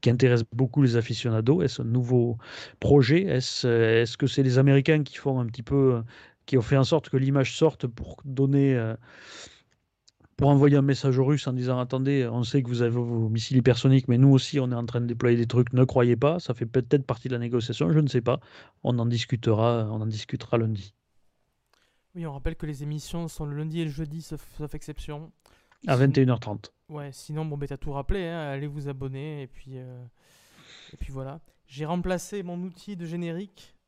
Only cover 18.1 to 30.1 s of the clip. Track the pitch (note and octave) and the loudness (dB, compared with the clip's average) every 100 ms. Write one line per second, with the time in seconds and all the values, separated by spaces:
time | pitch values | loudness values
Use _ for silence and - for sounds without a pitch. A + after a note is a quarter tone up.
18.1 | B2+ A#2+ B2 - - - _ - B2 A#2 | 0 0 -2 -4 -20 -20 _ -2 0 0
19.1 | A#2+ - A#2 A#2 G#2+ A2+ A#2 A2 A2 A2 | -2 -2 -2 0 2 2 0 -2 -4 -6
20.1 | G#2+ - - - A#2+ A2+ G#2+ G2 _ _ | -6 -8 -10 -2 -2 0 -4 -10 _ _
21.1 | _ _ _ _ _ _ _ _ _ _ | _ _ _ _ _ _ _ _ _ _
22.1 | F3+ E3 C#3 E3 D#3+ D3+ C#3 D3 D3+ - | -12 -12 -6 -6 -6 -8 -8 -8 -8 -8
23.1 | E3+ E3 - D3+ C#3+ D#3 D#3+ D#3+ C#3 D#3 | -8 -8 -8 -8 -6 -6 -4 -6 -6 -8
24.1 | D#3 D#3 D3+ - - D3 D3+ - D3 - | -10 -12 -14 -14 -12 -10 -10 -12 -12 -12
25.1 | D3 E3 _ _ _ _ _ - C3 C#3 | -12 -14 _ _ _ _ _ -2 2 4
26.1 | C3+ B2+ A#2 - G#2+ - _ _ D3+ C#3+ | 4 2 2 -4 -12 -12 _ _ -14 -12
27.1 | C3 - D3+ D#3+ C#3+ C#3+ C#3 - C#3 C3+ | -14 -12 -8 -8 -8 -10 -8 -8 -8 -4
28.1 | G3 E3+ E3+ D3 C#3 D3 C#3+ C#3 C3+ C3+ | -4 -4 -8 -8 -8 -8 -8 -10 -10 -10
29.1 | C3+ D3+ D3+ C3 - C3 C3 B2+ B2 B2 | -10 -12 -12 -14 -16 -18 -16 -16 -18 -20